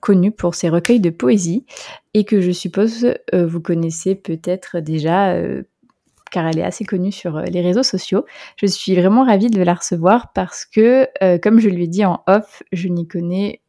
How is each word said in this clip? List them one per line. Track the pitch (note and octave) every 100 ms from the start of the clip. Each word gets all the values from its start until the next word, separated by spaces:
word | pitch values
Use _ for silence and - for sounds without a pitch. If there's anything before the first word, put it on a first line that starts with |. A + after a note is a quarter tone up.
connue | - G3 F#3
pour | A3 F3+
ses | E3 E3+
recueils | E3 E3+ A#3+
de | F3+
poésie | E3 B3 A3 F3 F#3 - - - - _
et | G#3+
que | G#3 G#3
je | F3+
suppose, | F3+ F3 F3+ A3 A3+ A#3+ - -
euh, | F#3 E3+
vous | E3+
connaissez | E3 E3+ E3 D#3+ -
peut-être | F#3+ - E3 E3 F#3 - F3
déjà, | D3+ D#3+ D3+ F3 G3
euh, | F3 E3+ - - _ _ _ _ _ -
car | - D#3+
elle | D#3+
est |
assez | F3 -
connue | G3+ F#3+ F#3
sur, | G3+ F3 D#3
euh, |
les | F3 F3
réseaux | F3 F#3+
sociaux. | C4 - - F#3 - - - -
Je | G3+
suis | - -
vraiment | F#3 F#3+ A3
ravie | C4 G3+ A#3
de | G#3+
la | F3
recevoir | F3 - E3+ E3 A#3 -
parce | - F#3 -
que, | - - A3 C4 C4 -
euh, | F#3+ F3
comme | G#3 A3+
je | A3
lui | F3+
ai | F3
dit | F3
en | G3+ E3+ -
off, | G3+ G#3+ - -
je | F3+ F3+
n'y | F3 E3+
connais | F3 E3+ F#3 G3+ -